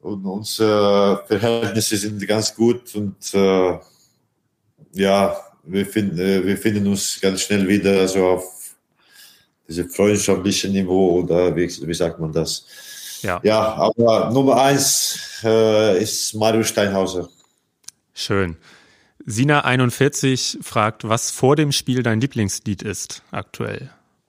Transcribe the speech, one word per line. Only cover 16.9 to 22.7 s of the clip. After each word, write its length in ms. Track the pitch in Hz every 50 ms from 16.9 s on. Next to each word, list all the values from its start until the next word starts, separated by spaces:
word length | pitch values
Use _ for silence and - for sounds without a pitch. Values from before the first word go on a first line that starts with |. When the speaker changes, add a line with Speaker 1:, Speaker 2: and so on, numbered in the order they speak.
| 98 98 95 90 92 90 87 - _ _ _ _ _ _ _ _ _ _ _ - _ _ _ _ _
Speaker 2:
Schön. 420 | - - - 110 98 95 87 80 - _ - - _ _ _ _ _ _ _ _ _ - -
Sina 340 | 104 107 131 147 147 147 -
einundvierzig 920 | 127 127 131 127 120 - - 135 143 - - - 139 131 120 - - - 320 -
fragt, 460 | - - 123 107 110 110 _ - 110
was 240 | 110 113 - - -
vor 240 | - - 127 147
dem 160 | 151 156 147 135
Spiel 320 | - - - 127 127 120
dein 160 | 117 110 110
Lieblingslied 640 | 123 139 - 123 107 95 - - _ 107